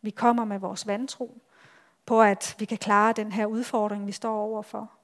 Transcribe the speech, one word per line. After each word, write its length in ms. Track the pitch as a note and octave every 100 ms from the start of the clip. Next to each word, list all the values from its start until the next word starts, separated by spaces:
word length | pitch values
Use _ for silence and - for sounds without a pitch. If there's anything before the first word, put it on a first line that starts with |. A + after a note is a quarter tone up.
vi 80 | G#3+
kommer 340 | - A#3+ A#3+
med 140 | A3 G3+
vores 280 | F#3+ F#3+ G#3
vantro 560 | G3+ C4+ - A#3+ - _ _ - _ _ _ -
på, 160 | A3+
at 340 | G#3+ G3 - -
vi 60 |
kan 140 | G#3+ A3
klare 340 | - G3+ G#3+
den 200 | A3+ G#3+
her 140 | G3 G#3+
udfordring, 600 | A3 A#3+ A#3 G#3 G#3 G3+
vi 60 |
står 280 | G3+ A3+ G#3+
overfor. 500 | G#3+ A3 G#3 A3 A3 _